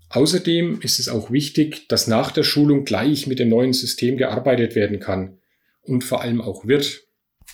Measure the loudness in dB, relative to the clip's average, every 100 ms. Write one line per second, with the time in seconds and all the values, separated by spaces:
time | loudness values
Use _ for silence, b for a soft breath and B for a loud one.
0 | _ 0 2 2 0 0 0 -4 -4 -4
1 | -2 -4 -2 -2 0 0 0 -2 -4 -2
2 | 0 0 0 0 0 4 4 4 2 0
3 | 0 0 -2 0 2 4 2 0 -4 -2
4 | 0 0 0 0 2 2 2 0 0 -2
5 | -4 -4 -6 -10 _ _ _ _ -4 -4
6 | -2 -4 -2 -4 -4 -6 0 0 0 -8
7 | _ _ _ _ -20